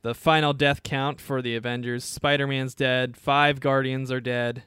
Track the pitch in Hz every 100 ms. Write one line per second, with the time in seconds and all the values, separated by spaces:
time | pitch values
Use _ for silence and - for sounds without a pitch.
0 | 117 117 - 156 151 143 143 143 - 143
1 | 139 - - 135 123 117 120 120 123 120
2 | - - 143 143 139 135 131 - 135 127
3 | 127 120 - 143 147 139 139 135 131 131
4 | 131 127 123 120 120 120